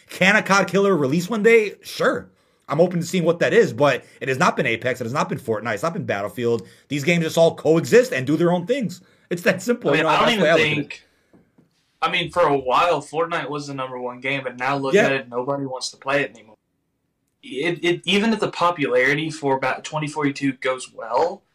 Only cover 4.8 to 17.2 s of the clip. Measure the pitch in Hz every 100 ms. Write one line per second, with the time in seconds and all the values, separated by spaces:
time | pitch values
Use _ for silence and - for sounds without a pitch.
4.8 | 123 123 113 147 180 185 - 107 117 104
5.8 | 160 170 113 101 101 - 117 117 - _
6.8 | - 143 139 170 160 165 165 165 147 165
7.8 | 131 226 170 131 131 160 170 175 175 277
8.8 | 190 - _ _ - 175 220 - 240 240
9.8 | - 160 160 156 240 220 156 160 151 147
10.8 | 143 - _ _ _ _ _ _ _ _
11.8 | _ - 165 180 165 175 156 139 127 135
12.8 | 175 147 - 151 165 165 139 147 143 139
13.8 | 131 127 123 123 135 139 127 123 131 139
14.8 | 135 196 220 - 120 120 135 139 135 127
15.8 | - - 135 143 135 113 107 _ _ _
16.8 | _ _ _ _